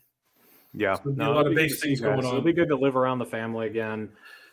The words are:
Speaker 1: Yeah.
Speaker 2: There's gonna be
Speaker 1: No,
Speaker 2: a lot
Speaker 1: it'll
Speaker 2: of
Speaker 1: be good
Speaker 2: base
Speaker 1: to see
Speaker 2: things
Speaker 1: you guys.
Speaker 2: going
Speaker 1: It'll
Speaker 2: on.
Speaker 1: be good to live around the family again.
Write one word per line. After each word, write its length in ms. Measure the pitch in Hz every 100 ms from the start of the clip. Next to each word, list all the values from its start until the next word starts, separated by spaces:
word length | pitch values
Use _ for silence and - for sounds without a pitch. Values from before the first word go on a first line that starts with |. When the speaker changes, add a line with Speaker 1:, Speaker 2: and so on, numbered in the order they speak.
| _ _ _ _ _ _ _
Speaker 1:
Yeah. 240 | 101 101 92
Speaker 2:
There's 40 |
gonna 160 | 139 135
be 60 |
Speaker 1:
No, 20 | 113
Speaker 2:
a 80 |
lot 60 | 147
Speaker 1:
it'll 0 |
Speaker 2:
of 100 | 143
Speaker 1:
be 40 | 156
good 60 |
Speaker 2:
base 80 | 156
Speaker 1:
to 40 | 139
see 80 | 147
Speaker 2:
things 120 | 127
Speaker 1:
you 60 | 110
guys. 80 |
Speaker 2:
going 120 | 107 123
Speaker 1:
It'll 120 | 135
Speaker 2:
on. 60 |
Speaker 1:
be 80 | 165
good 140 | 170 160
to 80 | 131
live 200 | 135 127
around 220 | 127 127
the 80 | 113
family 400 | 113 113 113 110
again. 420 | 113 110 110 104 - - - -